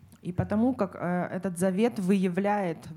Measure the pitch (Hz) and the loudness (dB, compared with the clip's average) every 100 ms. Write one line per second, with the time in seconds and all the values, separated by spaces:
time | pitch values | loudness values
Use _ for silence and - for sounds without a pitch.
0 | - - 170 180 185 208 247 254 196 - | -20 -14 -8 -4 0 2 2 2 -2 -2
1 | 170 180 165 185 196 170 190 185 233 220 | -2 -2 -2 -4 -4 0 0 2 2 2
2 | 180 202 185 175 202 208 185 160 - | 2 4 2 0 0 0 0 -4 -10